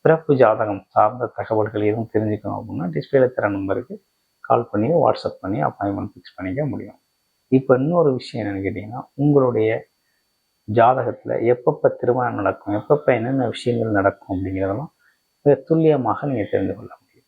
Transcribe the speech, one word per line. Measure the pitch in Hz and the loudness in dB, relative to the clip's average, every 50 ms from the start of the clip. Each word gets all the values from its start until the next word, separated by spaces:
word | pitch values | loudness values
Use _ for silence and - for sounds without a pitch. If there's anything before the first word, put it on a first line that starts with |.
பிறப்பு | _ 147 160 156 - - 143 | _ 4 2 2 2 0 4
ஜாதகம் | 127 123 107 110 113 113 107 101 95 _ | 4 6 4 4 2 -2 -4 -4 -8 _
சார்ந்த | _ _ 107 104 107 120 123 117 107 _ | _ _ 2 2 2 2 -4 -8 -8 _
தகவல்கள் | - 107 - 117 107 104 110 110 104 | -10 -6 -2 -2 -2 -2 -2 -2 -2
எதுவும் | 107 104 107 117 113 - - | 0 0 0 -2 -4 -2 -2
தெரிஞ்சுக்கணும் | 107 110 107 107 104 - 101 101 | -2 0 0 -4 -4 -6 -8 -8
அப்படின்னா, | 101 110 113 98 135 165 180 | -8 -10 -10 -8 -6 -6 -4
டிஸ்பிளேல | 156 147 143 - - 135 127 123 | -4 -6 -4 0 2 2 2 2
தர | - - 110 104 | 0 -2 -4 -4
நம்பருக்கு | 101 98 98 95 98 104 117 _ 202 214 _ _ _ _ _ _ _ _ | -4 -4 -4 -4 -4 -4 -6 _ -16 -18 _ _ _ _ _ _ _ _
கால் | - - 123 120 117 - | -2 0 0 0 0 -2
பண்ணி, | - 107 110 | -2 -2 0
WhatsApp | 131 170 165 131 117 - - - - - - | 2 2 2 2 2 0 0 -6 -10 -10 -8
பண்ணி | - 95 101 - - | -8 -6 -4 -2 -4
அப்பாயின்மெண்ட் | - - - 101 101 98 98 95 98 | -4 -4 -4 -6 -4 -4 -6 -8 -10
ஃபிக்ஸ் | _ - _ - _ | _ -18 _ -20 _
பண்ணிக்க | - 92 95 92 131 151 | -12 -10 -8 -6 -6 -6
முடியும். | 139 117 101 - 104 - _ _ _ _ _ _ _ _ _ _ | -6 -6 -10 -12 -16 -20 _ _ _ _ _ _ _ _ _ _
இப்ப | _ 127 131 131 - 127 | _ 0 0 4 2 2
இன்னொரு | 123 135 156 175 175 160 143 131 | 2 2 0 2 2 2 2 0
விஷயம் | 120 - - - 117 107 | -2 -6 -10 -8 -6 -6
என்னன்னு | 101 101 95 98 | -6 -6 -4 -6
கேட்டீங்கன்னா, | 95 101 101 101 107 117 135 - _ _ | -6 -6 -6 -10 -10 -14 -14 -14 _ _
உங்களுடைய | - 143 147 143 139 131 123 117 110 110 110 113 - - _ _ _ _ _ _ _ _ _ _ _ _ _ _ _ _ - 104 | 0 2 4 4 4 4 4 2 0 0 0 -2 -2 -6 _ _ _ _ _ _ _ _ _ _ _ _ _ _ _ _ -2 4
ஜாதகத்துல | 117 113 123 131 131 117 120 95 - _ 117 123 - 113 | 4 6 6 4 2 -2 -4 -6 -8 _ -4 -4 0 2
எப்பப்ப | 117 123 - - - 147 - - 127 | 2 2 2 2 -2 -2 2 0 0
திருமணம் | - - - 120 120 127 123 117 113 | 0 2 0 0 0 0 0 -2 -4
நடக்கும், | 110 101 98 95 - - - 104 | 0 -2 -2 -2 -2 -6 -4 -4
எப்பப்ப | 107 - - 143 - - | -4 0 0 0 2 2
என்னென்ன | - 127 113 110 123 135 135 123 | 0 0 0 0 -2 -2 -2 -2
விஷயங்கள் | 110 110 - - 123 120 117 113 113 | -2 -4 -4 -2 -2 -2 0 0 0
நடக்கும் | 104 98 95 98 - _ _ - | 0 2 2 2 0 _ _ -8
அப்படிங்கிறதெல்லாம் | 98 92 95 92 95 95 95 95 98 117 156 - _ _ _ _ _ _ _ _ _ _ | -6 -4 -4 -4 -4 -4 -2 -2 -4 -6 -8 -12 _ _ _ _ _ _ _ _ _ _
மிக | _ 143 139 135 | _ 2 2 2
துல்லியமாக | - - 165 165 160 156 151 135 120 110 - - 143 | 2 0 2 4 4 4 4 4 2 -2 -2 -2 -2
நீங்க | 147 131 113 98 - | -4 -2 -2 -4 -2
தெரிந்து | - 101 95 95 98 | -2 -2 -2 -2 -6
கொள்ள | - 101 101 - _ | -8 -12 -18 -18 _
முடியும். | _ _ _ _ _ | _ _ _ _ _